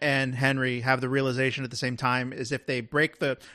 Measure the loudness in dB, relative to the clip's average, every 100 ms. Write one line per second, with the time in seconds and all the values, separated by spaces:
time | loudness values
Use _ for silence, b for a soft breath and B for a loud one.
0 | 0 2 0 2 2 2 0 0 2 2
1 | 2 2 2 2 0 0 -6 -4 -4 -2
2 | 0 0 -2 -6 -6 -6 -4 -4 -2 0
3 | 0 0 -2 -2 B